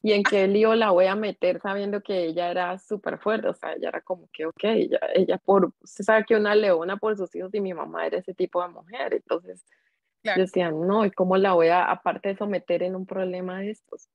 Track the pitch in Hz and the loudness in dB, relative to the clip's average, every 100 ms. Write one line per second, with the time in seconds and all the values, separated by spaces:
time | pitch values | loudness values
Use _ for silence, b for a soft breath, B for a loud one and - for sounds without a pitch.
0 | 214 202 202 202 190 202 220 226 220 180 | 2 2 2 2 4 4 4 4 4 4
1 | 190 202 214 - 180 175 202 196 202 202 | 4 2 -4 -2 -2 -2 -4 -4 -4 -6
2 | 202 190 165 165 175 175 175 185 _ 208 | -4 -2 -2 -2 -4 -4 -4 -6 _ -8
3 | - - 208 214 196 185 - - 170 170 | -6 -4 -2 -2 -2 -4 -8 -6 -6 -8
4 | - 185 165 - 160 - 208 220 180 - | -8 -10 -10 -10 -10 -4 0 0 2 0
5 | - 180 190 185 - 196 180 _ - - | 0 0 2 0 2 4 4 _ -20 -6
6 | 208 220 208 220 208 208 208 165 170 202 | 2 2 4 2 4 2 4 2 0 -4
7 | 220 208 180 170 185 208 190 165 147 165 | -4 -4 -6 -8 -8 -6 -6 -6 -8 -6
8 | 165 170 185 190 185 180 175 170 160 247 | -4 -4 -6 -4 -2 -2 -4 -12 -16 -8
9 | 247 220 _ 170 185 185 _ _ _ _ | -4 -4 _ -6 -6 -20 _ _ _ _
10 | _ _ 220 185 190 185 175 156 175 208 | _ _ -2 0 0 0 0 0 0 2
11 | 208 - 185 185 196 175 165 175 - - | 2 0 2 4 4 6 6 4 2 -2
12 | 180 - 202 196 208 185 - 175 180 185 | -2 -4 -6 -4 -4 -4 -2 -2 -2 -6
13 | 190 190 185 180 185 185 202 214 _ - | -8 -6 -4 -6 -8 -8 -10 -12 _ -20
14 | _ | _